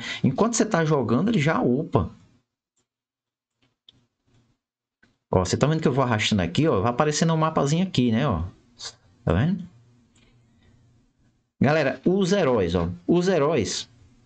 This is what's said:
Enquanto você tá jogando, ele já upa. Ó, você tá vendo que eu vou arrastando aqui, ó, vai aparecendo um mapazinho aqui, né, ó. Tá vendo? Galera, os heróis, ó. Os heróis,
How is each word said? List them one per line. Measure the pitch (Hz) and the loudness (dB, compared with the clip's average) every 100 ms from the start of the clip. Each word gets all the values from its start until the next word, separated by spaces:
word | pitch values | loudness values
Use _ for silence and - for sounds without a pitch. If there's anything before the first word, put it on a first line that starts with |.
| - - | -6 -4
Enquanto | - 131 214 | -2 2 0
você | 233 | 0
tá | 214 165 | 0 0
jogando, | 156 151 - 120 202 | 0 0 0 0 0
ele | 220 | 0
já | 143 160 | 0 0
upa. | 147 127 165 113 85 - _ _ _ _ _ _ _ _ _ _ _ _ _ _ _ _ _ - 120 _ _ _ _ _ _ _ _ _ _ _ _ | 0 0 0 0 0 -8 _ _ _ _ _ _ _ _ _ _ _ _ _ _ _ _ _ -20 _ _ _ _ _ _ _ _ _ _ _ _ _
Ó, | 92 | 0
você | 92 113 | 0 0
tá | 131 | 0
vendo | 160 | 0
que | 160 | 0
eu | |
vou | 127 | 0
arrastando | 123 110 - 104 | 0 0 0 0
aqui, | 85 87 156 | 0 0 0
ó, | 110 | 2
vai | 110 | 0
aparecendo | 120 151 151 165 | 0 0 0 0
um | 160 | 0
mapazinho | 156 160 143 165 190 | 0 0 0 0 -2
aqui, | - 123 | 0 0
né, | 110 143 | 0 0
ó. | 87 90 - _ - - - _ _ | -2 -6 -12 _ -20 -18 -18 _ _
Tá | - | -2
vendo? | 85 151 185 - - _ _ _ _ _ _ _ _ _ _ _ _ _ _ _ _ _ - | 0 0 -2 -6 -20 _ _ _ _ _ _ _ _ _ _ _ _ _ _ _ _ _ -2
Galera, | 120 156 131 - | 0 2 0 -2
os | - 190 180 | 0 0 2
heróis, | 202 147 120 87 | 0 2 2 0
ó. | 90 85 90 - | 0 -2 -4 0
Os | 175 175 | 0 2
heróis, | 175 143 160 - - - _ - _ | 2 2 0 -2 -4 -10 _ -20 _